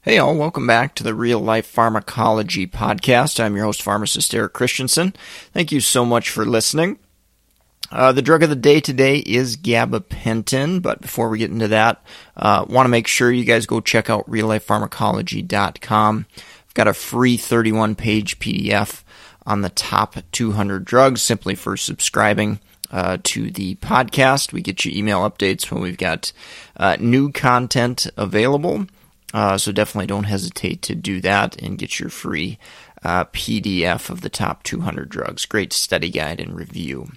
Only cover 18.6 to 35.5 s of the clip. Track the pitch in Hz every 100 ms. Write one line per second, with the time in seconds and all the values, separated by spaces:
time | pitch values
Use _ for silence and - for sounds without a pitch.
18.6 | 110 104 104 - _ - - - - 101
19.6 | 92 - - 98 107 - - - 117 104
20.6 | 101 98 95 123 135 120 - 113 - 98
21.6 | - 98 - - - - 107 104 107 101
22.6 | _ _ - 92 90 92 - 110 110 -
23.6 | 95 - - 127 123 - 131 139 - -
24.6 | 98 92 - 101 107 98 104 - 98 95
25.6 | - - 90 90 90 82 - - - -
26.6 | - - 98 82 117 127 143 - 135 123
27.6 | 123 127 120 120 - - 98 104 123 143
28.6 | 170 - 190 _ _ _ - 107 104 95
29.6 | - 101 104 107 98 101 104 98 175 -
30.6 | 90 - - - - 95 92 101 113 -
31.6 | - 98 - - - - - 76 82 107
32.6 | - - - - 82 90 - - - 110
33.6 | 101 92 85 85 - 92 98 - - -
34.6 | - - - - 69 - - - -